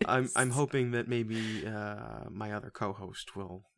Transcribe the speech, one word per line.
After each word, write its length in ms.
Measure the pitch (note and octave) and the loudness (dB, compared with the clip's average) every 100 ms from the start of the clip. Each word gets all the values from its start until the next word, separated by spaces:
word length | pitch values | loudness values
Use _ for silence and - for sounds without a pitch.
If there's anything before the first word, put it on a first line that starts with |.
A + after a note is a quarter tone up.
| - | 4
I'm, 240 | B2+ B2+ | 4 4
I'm 180 | - B2+ | 4 4
hoping 400 | B2 C#3+ C#3 B2 | 4 4 4 2
that 180 | A#2+ A2+ | 2 2
maybe, 560 | A#2+ A2 A2 A2 A2 G2+ | 0 2 0 0 -2 -2
uh, 640 | G#2+ G#2 G#2 - - - | -4 -4 -6 -8 -8 -10
my 240 | G2+ G#2+ | -6 -4
other 160 | G#2 - | -4 -6
co-host 680 | - G#2 G2 F#2+ - - G2 | -4 -4 -4 -8 -10 -10 -8
will, 300 | F#2+ F#2 - | -8 -10 -14